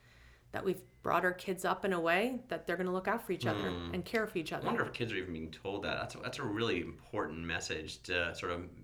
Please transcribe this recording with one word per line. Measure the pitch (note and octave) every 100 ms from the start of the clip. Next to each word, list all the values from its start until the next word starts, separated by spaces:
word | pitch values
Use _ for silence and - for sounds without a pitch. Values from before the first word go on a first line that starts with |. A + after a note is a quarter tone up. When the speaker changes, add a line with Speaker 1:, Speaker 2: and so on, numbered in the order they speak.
| - - - - -
Speaker 1:
that | -
we've | F#3+ - - -
brought | - F3
our | F3+
kids | F3+ - F3+ F3+
up | F#3
in | G3
a | F3
way | E3 F3 A#3+ B3+ -
that | E3 -
they're | F3
gonna | F3+
look | F#3 F#3
out | A3+ -
for |
each | F3
other | - G#3 F#3
Speaker 2:
Hmm. | F2 E3+
Speaker 1:
and | F3+ E3
care | A3+ G#3+
for | F3+
each | D3+
Speaker 2:
I | D#3
Speaker 1:
other. | -
Speaker 2:
wonder | A3+
if | A2+
kids | - A2+
are | F#2+
even | F2
being | D#2+ D#2+
told | - G2 G2+
that. | D#2+ -
That's | -
a, | -
that's | A2+ -
a |
really | A#2+ G#2 A2+ F2+
important | D#2+ - - G#2 F2 D#2+
message | E2+ E2 - D#2+ D#2+ -
to | - F2+ E2 E2
sort | F2+
of | E2+ F2 -